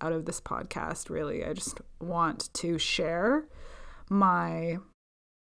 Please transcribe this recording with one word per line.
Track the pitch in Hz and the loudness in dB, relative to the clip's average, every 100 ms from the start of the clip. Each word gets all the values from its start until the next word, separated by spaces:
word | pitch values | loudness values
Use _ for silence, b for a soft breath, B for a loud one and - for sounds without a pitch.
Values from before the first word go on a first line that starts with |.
out | 160 | -2
of | 165 160 | -2 -2
this | 160 | -6
podcast, | - - - - 80 - - | -4 -6 -6 -6 -4 -6 -6
really. | 160 147 - - | -4 -2 -4 -4
I | |
just | 185 - - - - | -4 -6 -8 -14 -10
want | 170 170 165 - - - | -4 2 2 0 -6 -4
to | 170 165 | 0 0
share | - - 160 170 208 294 311 B B B B B B | 2 2 2 2 4 4 2 B B B B B B
my | 196 196 175 170 165 165 170 - _ _ _ _ _ | 6 8 6 2 0 -2 -2 -6 _ _ _ _ _